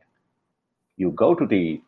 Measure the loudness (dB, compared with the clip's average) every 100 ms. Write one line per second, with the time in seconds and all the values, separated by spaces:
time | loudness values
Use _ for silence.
0 | -12 _ _ _ _ _ _ _ _ -4
1 | -4 0 2 2 0 0 0 -4